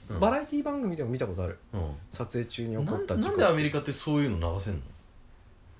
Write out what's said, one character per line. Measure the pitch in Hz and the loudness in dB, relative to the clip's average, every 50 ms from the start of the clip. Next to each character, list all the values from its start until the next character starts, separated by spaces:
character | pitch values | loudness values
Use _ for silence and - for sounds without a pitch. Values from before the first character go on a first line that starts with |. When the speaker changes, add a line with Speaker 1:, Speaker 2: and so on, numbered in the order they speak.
| - - 110 - | -10 -6 0 4
Speaker 1:
バ | 185 214 | 4 4
ラ | 254 285 | 4 4
エ | 302 | 0
テ | 294 302 294 | -2 -2 -2
ィ | 285 | 0
番 | 302 285 285 | 0 -2 -2
組 | 262 202 170 156 | -2 -2 -2 -2
で | 143 | -2
も | 113 | -2
見 | 123 127 | 0 0
た | 131 | -2
こ | 110 90 | -2 -2
と | 90 90 | -2 -2
あ | 87 | -2
る。 | 85 - - - - | -4 -6 -10 -8 -6
Speaker 2:
う | 104 | -4
ん。 | 85 76 71 73 85 - | -4 -4 -6 -8 -12 -12
Speaker 1:
撮 | - - 123 - - 120 | -8 -8 -6 -4 -4 -4
影 | 120 | -4
中 | 120 - - 117 113 | -4 -6 -6 -4 -2
に | 110 | -2
起 | 110 143 | 0 0
こ | 151 - | 0 0
っ | - 403 | -2 0
た | - - | 0 2
事 | - 226 | 2 2
故。 | |
Speaker 2:
な-、 | 370 | 2
な | 403 | 4
ん | 381 | 4
で | 349 | 6
ア | 190 165 | 6 6
メ | 156 151 | 4 2
リ | 147 | 2
カ | 147 147 | 0 -2
っ | |
て | 143 - 139 | -2 -2 -2
そ | - - - 151 147 | -2 0 2 2 2
う | |
い | 143 | 2
う | 135 104 85 | 2 2 0
の | 85 85 85 | 0 0 -2
流 | 101 | -2
せ | 92 104 | -2 -2
ん | 98 | -4
の？ | 78 65 - - - - - - - - - - - - - - - - - - - | -4 -6 -10 -14 -18 -20 -20 -20 -20 -20 -20 -20 -20 -20 -20 -20 -20 -20 -20 -20 -20